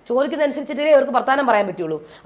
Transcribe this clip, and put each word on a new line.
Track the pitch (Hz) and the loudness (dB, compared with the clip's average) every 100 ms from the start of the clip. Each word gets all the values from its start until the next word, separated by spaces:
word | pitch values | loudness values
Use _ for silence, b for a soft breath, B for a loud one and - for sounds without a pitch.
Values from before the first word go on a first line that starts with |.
| - | -4
ചോദിക്കുന്നതനുസരിച്ചിട്ടേ | 240 285 311 294 285 285 269 302 | -2 -2 -2 -2 -2 -8 -4 4
അവർക്ക് | 285 269 | 4 4
വർത്താനം | 240 262 269 262 | 0 0 0 2
പറയാൻ | 208 202 | 2 0
പറ്റുള്ളൂ. | 175 160 156 B B | -4 -6 -6 B B